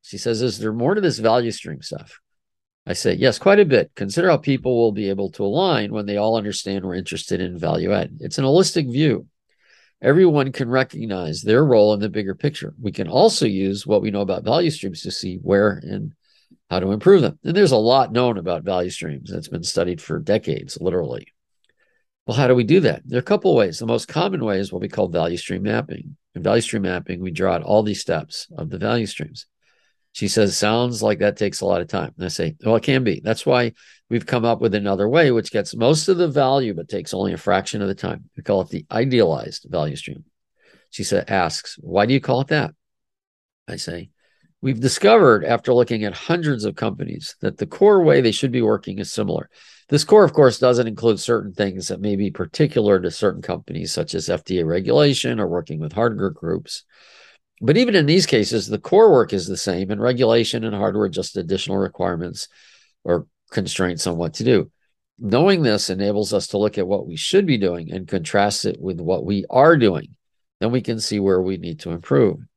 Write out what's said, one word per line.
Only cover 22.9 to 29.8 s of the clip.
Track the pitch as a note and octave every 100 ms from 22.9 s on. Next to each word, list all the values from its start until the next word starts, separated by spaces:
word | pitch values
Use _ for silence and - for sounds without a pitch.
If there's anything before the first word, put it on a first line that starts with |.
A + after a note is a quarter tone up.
| D2
There | - A#2+
are |
a |
couple | - G#3 G3
ways. | A#2+ G2+ -
The | A#2
most | A#2 -
common | D3 F#3+ F#3
way | A#2 F#2+
is | G2
what | F#2
we | F#2+
call | - F#2+
value | E2+ E2 E2+
stream | - F#2
mapping. | G2+ A2 D3 - - D3 _
In | -
value | D#3 A2+
stream | A2+ A#2
mapping, | F#2+ F2+ E2 F2
we | F#2
draw | E2 F#2
out | F2
all | D#2 G#2
these | G#2+ G#2
steps | - E2 D#2 - - -
of | D#2+
the | F2+
value | G#2+ A#2+ G#2+
streams. | - - A#2+ - _ _ _